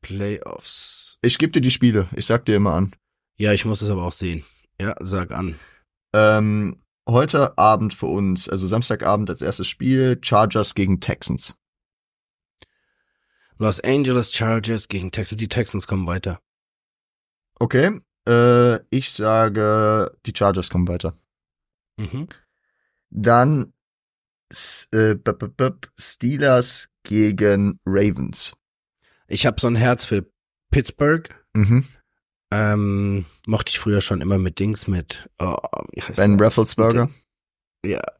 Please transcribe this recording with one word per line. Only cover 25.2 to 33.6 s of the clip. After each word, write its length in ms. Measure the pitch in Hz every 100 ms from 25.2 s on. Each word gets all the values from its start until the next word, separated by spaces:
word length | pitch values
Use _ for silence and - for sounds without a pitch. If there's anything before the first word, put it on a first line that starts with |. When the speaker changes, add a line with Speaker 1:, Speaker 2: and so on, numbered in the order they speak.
| -
Speaker 2:
b, 160 | 101 104
b, 240 | - 131 - - _
Steelers 920 | - - 123 143 143 123 123 - - _
gegen 760 | - 104 107 98 104 101 101 95 -
Ravens. 680 | 95 104 95 65 - - - _ _ _ _ _ _ _
Speaker 1:
Ich 180 | - 135
hab 140 | 110
so 80 | -
ein 80 | 117
Herz 280 | 123 120 -
für 240 | 101 92 _ _ _ _
Pittsburgh. 600 | 143 - - 147 160 165 - _
Speaker 2:
Mhm. 320 | 107 104 120 135 _ _ _ _ _ _
Speaker 1:
Ähm, 720 | 104 107 104 101 101 101 98 90 _ -
mochte 240 | 110